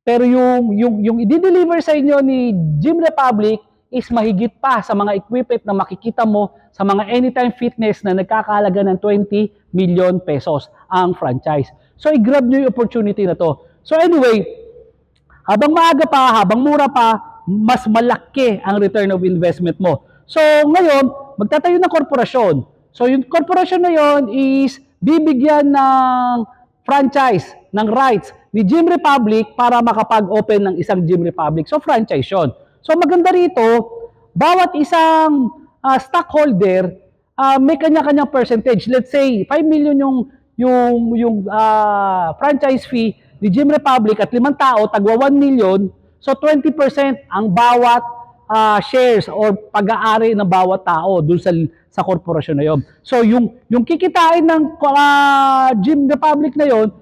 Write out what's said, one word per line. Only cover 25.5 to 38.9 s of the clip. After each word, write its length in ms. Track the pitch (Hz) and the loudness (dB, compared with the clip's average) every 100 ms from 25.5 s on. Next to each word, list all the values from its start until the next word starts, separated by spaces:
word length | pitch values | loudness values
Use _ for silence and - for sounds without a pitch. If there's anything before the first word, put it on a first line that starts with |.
| 294 285 | 2 2
ng 800 | 277 269 262 254 254 247 240 220 _ _ _ - | 2 2 2 2 0 -2 -4 -6 _ _ _ -2
franchise, 640 | 277 269 277 262 185 - - _ | 0 2 0 0 0 -6 -20 _
ng 160 | 202 220 | -4 -2
rights 480 | 247 269 208 - - _ | 0 0 0 -4 -20 _
ni 160 | 208 190 | -2 0
Gym 160 | 320 | 2
Republic 720 | 339 349 320 277 214 220 220 - | 2 0 2 0 2 0 -2 -2
para 240 | 240 240 | 0 2
makapag-open 800 | 233 208 214 226 190 214 214 208 196 | 0 -2 0 -2 0 -2 0 0 0
ng 80 | 175 | -4
isang 320 | 180 190 165 | -4 -2 0
Gym 160 | 175 | 0
Republic. 480 | 170 - 151 160 151 | -2 -4 -4 -4 -4
So, 80 | 302 | -4
franchise 480 | - 247 220 151 127 | -2 -2 -2 -4 -4
yun. 240 | 190 147 - _ _ | -2 -4 -6 _ _
So, 160 | - 320 | -4 0
maganda 320 | 320 359 359 | 2 2 2
rito, 320 | 359 349 - 226 233 226 - - _ _ 175 | 2 0 2 2 2 -2 -14 -20 _ _ -2
bawat 400 | 302 370 359 349 | 0 2 0 -2
isang, 800 | 294 339 320 320 311 285 233 - - _ | -2 2 2 2 2 0 -2 -6 -20 _
ah, 160 | 269 269 | -2 -2
stockholder, 960 | 269 349 - 302 294 190 196 185 185 180 _ _ _ - | 0 -4 -2 0 2 2 2 0 -2 -8 _ _ _ -2
ah, 160 | 269 269 | 0 2
may 240 | 269 320 | 2 2
kanya-kanyang 480 | 320 311 285 294 285 | 2 2 2 0 0
percentage. 640 | 262 233 226 262 220 - | -2 0 0 0 0 0